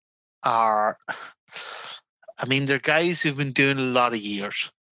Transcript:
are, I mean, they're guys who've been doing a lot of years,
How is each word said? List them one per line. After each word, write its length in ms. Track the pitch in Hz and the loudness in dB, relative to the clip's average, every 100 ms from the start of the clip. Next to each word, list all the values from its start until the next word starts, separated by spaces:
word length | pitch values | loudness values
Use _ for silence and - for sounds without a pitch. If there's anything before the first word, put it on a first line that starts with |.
| _ _ _ _ | _ _ _ _
are, 540 | 131 113 113 107 107 - - - - _ _ - - - - - _ _ - - | 0 2 4 4 2 -2 -12 -12 -14 _ _ -14 -12 -12 -14 -16 _ _ -20 -8
I 80 | 123 | 0
mean, 220 | 135 139 | 0 2
they're 120 | 135 | 0
guys 420 | - 156 175 165 | 2 2 2 0
who've 160 | 156 139 | 0 0
been 160 | 143 | -2
doing 260 | 127 139 135 | 2 2 2
a 20 | |
lot 320 | 127 123 123 | 2 4 2
of 60 | 113 | 0
years, 520 | 104 101 104 - - _ _ | -4 -6 -6 -6 -8 _ _